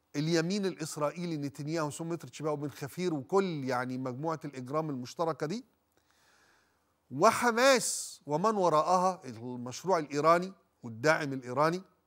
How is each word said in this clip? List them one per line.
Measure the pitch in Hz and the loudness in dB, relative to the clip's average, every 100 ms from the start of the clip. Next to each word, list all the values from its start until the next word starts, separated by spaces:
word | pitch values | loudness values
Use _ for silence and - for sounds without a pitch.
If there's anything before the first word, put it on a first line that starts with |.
| _ 147 | _ -4
اليمين | 156 170 165 208 190 | 0 2 2 0 -2
الإسرائيلي | 147 156 - 147 160 175 156 | -4 -8 -4 -4 -4 -6 -4
نتنياهو، | 143 - 147 165 151 | -6 -8 -6 -2 -4
سموتريتش | - 165 165 131 - | -4 -6 -8 -10 -8
بقى | 151 | -4
وبن | 151 147 | -4 -6
خفير | - 139 - 180 | -8 -10 -6 -4
وكل | 151 123 190 190 156 | -4 0 0 2 0
يعني | 131 123 127 127 | -2 -2 -2 -4
مجموعة | 131 127 160 160 151 | -6 -4 -4 -6 -8
الإجرام | 135 127 151 160 | -12 -6 -4 -4
المشتركة | 135 123 - 165 151 151 | -6 -8 -4 -2 -2 -4
دي، | 220 - _ _ _ _ _ _ _ _ _ _ _ _ _ _ | -6 -10 _ _ _ _ _ _ _ _ _ _ _ _ _ _
وحماس | 127 208 - 240 226 269 254 - - - - - | 4 4 6 2 4 6 6 2 -4 -8 -12 -4
ومن | 147 208 214 | 0 2 2
وراءها، | 175 151 156 185 185 180 131 | 4 4 4 4 2 0 -6
المشروع | 113 123 123 123 123 170 180 | -12 -10 -8 -8 -6 0 0
الإيراني | 147 143 151 175 190 - _ _ | 0 2 6 6 2 -8 _ _
والداعم | 120 110 143 160 147 | -14 0 2 2 2
الإيراني | 135 120 123 156 180 190 _ | -6 -4 2 2 2 -6 _